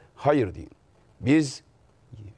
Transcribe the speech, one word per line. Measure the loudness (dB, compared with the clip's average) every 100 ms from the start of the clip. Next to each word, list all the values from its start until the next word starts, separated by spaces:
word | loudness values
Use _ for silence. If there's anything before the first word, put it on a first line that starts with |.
| -14 -2
"Hayır." | 0 2 0 -6
deyin. | -16 -20 _ _ _ _
"Biz | 2 2 2 -6 -18 _ _ _ _ -20 -20